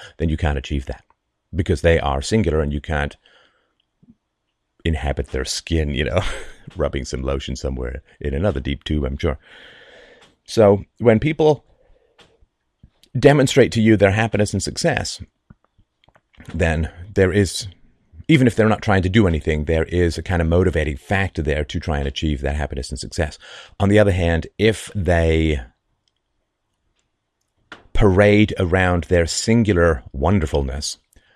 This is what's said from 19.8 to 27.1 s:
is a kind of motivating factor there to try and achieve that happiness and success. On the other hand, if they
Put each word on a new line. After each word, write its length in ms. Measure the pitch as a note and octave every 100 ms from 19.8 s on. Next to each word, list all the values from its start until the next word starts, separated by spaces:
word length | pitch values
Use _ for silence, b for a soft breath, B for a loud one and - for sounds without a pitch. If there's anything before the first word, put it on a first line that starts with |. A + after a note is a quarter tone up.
is 320 | D#2+ F2 F2 E2
a 60 |
kind 180 | D#2+ F2
of 80 | D#2+
motivating 480 | E2+ F2+ D#2 D2+ C#2
factor 460 | - G2 F#2+ -
there 220 | D2+ D2
to 160 | C#2+ F2
try 180 | - D2
and 100 | C#2
achieve 320 | - D#2+ C#2
that 160 | C#2 D2
happiness 340 | C#2+ C2 -
and 80 | D2
success. 400 | - - D#2 - B B B -
On 100 | G2
the 100 | G#2
other 140 | G2+
hand, 340 | F2+ E2+ E2+ - -
if 320 | G#2+ G2+ -
they 640 | G2+ E2+ E2+ E2 D#2+ D#2+ C#2+ A#1 _ _ _ _ _ _ _ _ _ _ _ _ _ _